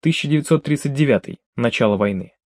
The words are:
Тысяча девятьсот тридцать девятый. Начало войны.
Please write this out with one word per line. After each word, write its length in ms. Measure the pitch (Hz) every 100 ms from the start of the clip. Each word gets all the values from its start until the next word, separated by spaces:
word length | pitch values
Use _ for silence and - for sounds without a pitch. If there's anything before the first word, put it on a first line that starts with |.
Тысяча 260 | - 165 147
девятьсот 380 | 151 147 160
тридцать 300 | - 151 151
девятый. 460 | 139 147 104 - 90 _
Начало 420 | - 120 - 113 101
войны. 360 | 101 98 90 _